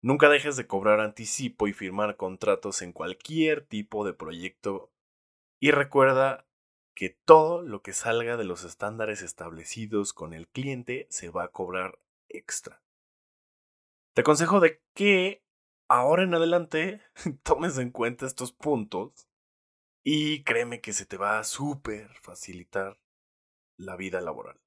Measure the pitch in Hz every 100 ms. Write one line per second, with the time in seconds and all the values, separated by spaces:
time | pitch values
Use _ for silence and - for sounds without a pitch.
0 | 123 139 147 147 147 135 117 98 104 107
1 | 107 107 113 - 127 - 104 98 95 95
2 | 104 101 95 92 107 98 104 - 90 -
3 | 87 95 - 160 156 151 143 107 104 107
4 | 101 87 80 85 92 _ 107 98 - _
5 | _ _ _ _ _ _ 139 147 139 139
6 | 135 131 135 - _ _ _ _ _ -
7 | 95 _ - 160 156 170 170 101 - 95
8 | 117 117 117 120 101 87 90 - 104 113
9 | 107 104 90 - 85 82 80 - 107 107
10 | 101 - 80 82 85 - 135 131 123 123
11 | - - 87 90 90 - 92 92 92 -
12 | _ _ _ - - - - - _ _
13 | _ _ _ _ _ _ _ _ _ _
14 | _ - 131 151 170 196 165 - _ -
15 | 202 196 185 196 _ _ _ _ _ 120
16 | 131 160 185 170 165 175 160 156 175 208
17 | _ - - 143 - 156 165 131 123 123
18 | 117 120 135 - 123 _ 151 139 104 90
19 | 104 _ _ _ _ _ _ _ _ _
20 | 139 151 151 151 139 117 120 120 - 104
21 | 98 95 101 110 110 - 143 143 - 107
22 | 110 - - 90 - 90 87 101 98 -
23 | _ _ _ _ _ _ _ _ 95 92
24 | 95 90 87 67 50 -